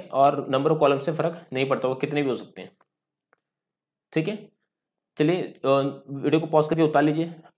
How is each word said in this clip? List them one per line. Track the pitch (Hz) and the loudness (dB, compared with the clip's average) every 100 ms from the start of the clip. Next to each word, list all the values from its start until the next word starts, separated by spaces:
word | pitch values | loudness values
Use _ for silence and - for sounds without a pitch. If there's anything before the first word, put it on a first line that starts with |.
| - | -4
और | 131 139 143 - | 2 4 2 -2
number | 135 151 | 0 2
of | 156 | 4
column | 143 135 | 4 2
से | 170 | 0
फर्क | 151 139 - - | -2 -2 -6 -8
नहीं | 131 135 | -4 -2
पड़ता, | 123 127 | 0 -2
वो | 131 | -2
कितने | 123 147 | -4 -2
भी | 139 | -2
हो | 113 | -4
सकते | - - | -8 -18
हैं, | 95 _ _ _ _ _ _ _ _ _ _ _ _ _ _ | -20 _ _ _ _ _ _ _ _ _ _ _ _ _ _
ठीक | 160 160 | -4 -4
है। | 220 - _ _ _ _ _ _ - | -6 -12 _ _ _ _ _ _ -2
चलिए, | 151 180 | 0 0
अ, | - - 131 | -4 -4 0
वीडियो | 139 139 139 - 139 143 160 | 2 0 -6 -12 -6 0 0
को | 160 | 2
पॉज | 160 151 | 2 2
करके | 160 | 2
उतार | 156 151 | 2 4
लीजिए, | 147 151 170 170 - | 2 0 -4 -10 -20